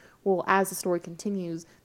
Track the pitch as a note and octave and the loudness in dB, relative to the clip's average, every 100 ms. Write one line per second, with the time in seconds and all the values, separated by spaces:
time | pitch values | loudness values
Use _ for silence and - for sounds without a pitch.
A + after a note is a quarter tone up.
0 | - _ G3+ F#3 - F#3+ F#3+ F3+ F#3+ F3 | -20 _ 0 2 4 4 2 0 -2 -2
1 | E3+ E3+ G#3+ G3+ E3+ E3 - - | -4 -8 -4 -4 -4 -6 -10 -6